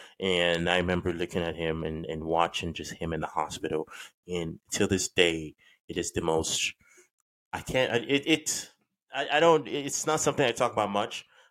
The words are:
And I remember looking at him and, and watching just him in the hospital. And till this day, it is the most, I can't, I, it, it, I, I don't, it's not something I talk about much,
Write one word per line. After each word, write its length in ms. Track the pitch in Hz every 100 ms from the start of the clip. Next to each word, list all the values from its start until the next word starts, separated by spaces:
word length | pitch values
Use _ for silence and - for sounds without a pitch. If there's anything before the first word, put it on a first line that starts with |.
| - -
And 480 | 95 90 87 85 87
I 80 | 90
remember 360 | 87 90 90
looking 300 | 82 90 95
at 140 | 85 80
him 260 | 82 80
and, 220 | 82 78
and 200 | 82 78
watching 500 | 80 82 85 - 85
just 180 | 78 80
him 220 | - 82
in 60 | 80
the 60 | 78
hospital. 640 | 80 78 - - 78 - - - _ -
And 300 | 90 82 - _
till 160 | - 98
this 220 | 95 -
day, 460 | - 87 80 78 - _ _ -
it 80 | 87
is 160 | 85
the 80 | -
most, 540 | 85 80 82 - - - _ _ _ _ _ _ _
I 100 | -
can't, 280 | - 131 127
I, 40 | 117
it, 260 | 117 139 151
it, 440 | 156 - - - _ _ _ _
I, 160 | 135 143
I 80 | 147
don't, 260 | 170 156 120
it's 400 | 131 139 - -
not 140 | 156
something 260 | 151 139 131
I 60 |
talk 200 | 117 120
about 160 | 113 104
much, 340 | 101 113 - - _ _